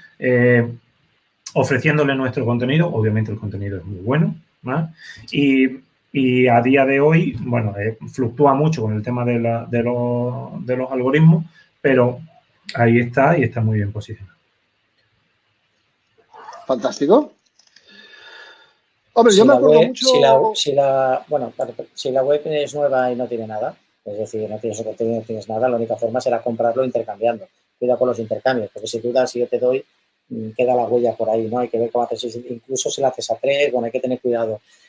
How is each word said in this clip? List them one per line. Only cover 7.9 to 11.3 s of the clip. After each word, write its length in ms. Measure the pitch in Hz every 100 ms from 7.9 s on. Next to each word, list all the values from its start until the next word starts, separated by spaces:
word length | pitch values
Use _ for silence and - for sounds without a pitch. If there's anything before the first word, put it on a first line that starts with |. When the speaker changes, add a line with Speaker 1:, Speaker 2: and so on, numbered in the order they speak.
| 110 113
Speaker 1:
fluctúa 420 | - 117 117 143 135
mucho 260 | 156 156
con 120 | 107
el 100 | 107
tema 200 | 113 123
de 160 | 120 117
la, 260 | 117 117 -
de 180 | 117
los, 840 | 117 120 123 120 123 123 123 - 120
de 100 | 127
los 160 | 131
algoritmos, 540 | 131 127 151 160